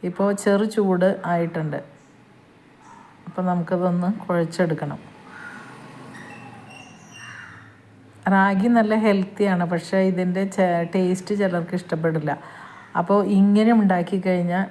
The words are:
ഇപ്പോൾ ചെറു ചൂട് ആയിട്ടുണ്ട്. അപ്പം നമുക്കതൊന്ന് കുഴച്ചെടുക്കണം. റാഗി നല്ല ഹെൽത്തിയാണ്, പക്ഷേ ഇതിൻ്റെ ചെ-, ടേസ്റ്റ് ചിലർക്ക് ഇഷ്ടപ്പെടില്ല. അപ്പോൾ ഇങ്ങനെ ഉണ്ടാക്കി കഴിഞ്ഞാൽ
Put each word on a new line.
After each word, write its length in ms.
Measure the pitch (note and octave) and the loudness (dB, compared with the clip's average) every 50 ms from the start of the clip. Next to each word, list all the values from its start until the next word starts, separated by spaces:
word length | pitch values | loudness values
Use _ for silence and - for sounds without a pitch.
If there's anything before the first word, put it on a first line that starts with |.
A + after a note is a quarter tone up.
| - F3+ | -6 -8
ഇപ്പോൾ 200 | F3 - G3 G3+ G3+ G3+ - | -4 -2 0 0 0 0 0
ചെറു 240 | G#3 G3+ G3+ G#3+ G#3+ - | 2 2 2 2 0 0
ചൂട് 320 | - G#3 F#3+ F#3 F3 F3+ F#3+ G3 F#3+ - E3+ | 0 0 2 2 2 2 2 0 0 -4 -2
ആയിട്ടുണ്ട്. 480 | F3 E3+ E3+ E3 E3 E3+ D#3 D3+ D3 C#3+ - - - - _ _ _ _ - _ _ _ _ _ _ _ _ - _ _ - - - - - - - - - - | -2 0 -2 -2 -4 -6 -6 -4 -6 -8 -10 -14 -20 -20 _ _ _ _ -20 _ _ _ _ _ _ _ _ -20 _ _ -20 -20 -20 -20 -20 -20 -20 -20 -20 -14
അപ്പം 180 | - - F#3 F#3 | -8 -4 -2 0
നമുക്കതൊന്ന് 580 | F3+ F3+ E3+ D#3+ F#3+ F3+ F3+ F#3 F3 F3 F3+ F3+ G#3 - - | 0 -2 -2 -2 -2 0 0 0 0 0 0 -2 -4 -4 -4
കുഴച്ചെടുക്കണം. 760 | - F3+ F3 E3 D#3+ E3 - F#3 E3 D#3+ D3 - C#3+ C#3+ - - - - - - - - - - - - - - - - - - - - - - - - A#5 A#5+ A#5+ A5+ A5+ A5 G#5 G5+ G5+ G5 - - - - - - - - - - - - - - - - - - - - - - - - - - - - - - - - G3 G3 | -2 0 0 0 -2 0 -2 0 0 0 -4 -4 -8 -8 -12 -14 -20 -20 -20 -20 -20 -20 -18 -18 -18 -18 -18 -18 -20 -20 -20 -20 -20 -20 -20 -20 -20 -20 -20 -18 -18 -18 -20 -20 -20 -20 -20 -20 -20 -20 -20 -20 -20 -20 -20 -20 -20 -20 -20 -20 -18 -18 -18 -18 -18 -20 -20 -20 -20 -20 -20 -20 -20 -20 -20 -20 -20 -20 -8 -2 2 4
റാഗി 360 | F#3+ F#3+ G3+ G3 F#3+ G3 A#3+ A#3+ A#3 | 4 4 4 4 2 2 4 4 4
നല്ല 160 | A3 G#3+ G#3+ A3 A3 | 4 4 2 2 4
ഹെൽത്തിയാണ്, 600 | A3 G3+ G3 F#3 F#3+ - - G#3 G3+ F#3 F3 F3+ E3+ F3+ | 4 2 2 0 -2 -2 -2 0 0 2 0 0 0 -2
പക്ഷേ 280 | E3+ E3 - - F#3+ F#3+ F#3+ F#3 | -4 -4 -2 0 2 2 2 2
ഇതിൻ്റെ 320 | F3 F#3 F#3 F3+ F#3+ G3 G3 F#3+ | 0 0 -2 0 -2 -4 -4 0
ചെ-, 300 | - F#3+ F3+ F3 E3+ E3+ E3 - | 0 2 2 2 0 -2 -2 0
ടേസ്റ്റ് 460 | G3 F#3 F3+ F#3 F#3 - - G#3 G3+ G3+ | 0 2 2 0 -2 -2 -4 -2 0 0
ചിലർക്ക് 340 | F#3+ F3 F3 E3 E3+ - F3 | 0 0 -2 -4 -4 -6 -6
ഇഷ്ടപ്പെടില്ല. 500 | F3 - - D#3+ D#3+ E3 D#3+ D#3+ D3 D3+ D3 - - - - - - - - - - - - - | -4 -4 -6 -2 -2 -2 -2 -2 -2 -4 -6 -6 -10 -20 -20 -20 -20 -20 -20 -20 -20 -8 -4 -4
അപ്പോൾ 200 | F3 E3+ G3 G3+ G3+ F#3 G3+ F#3+ | 0 2 2 2 2 4 4 4
ഇങ്ങനെ 320 | G3 G3+ G3+ G#3 G#3+ A3+ A#3 A3+ | 6 6 6 4 4 6 4 4
ഉണ്ടാക്കി 380 | G#3 G3 F#3+ F3+ E3+ E3+ - F#3+ F3+ F#3+ | 4 4 2 2 0 -2 -2 -4 0 0
കഴിഞ്ഞാൽ 360 | F#3 F3+ F3 F3 F3 F#3 F#3+ F#3+ | 0 0 0 0 0 -2 -2 -4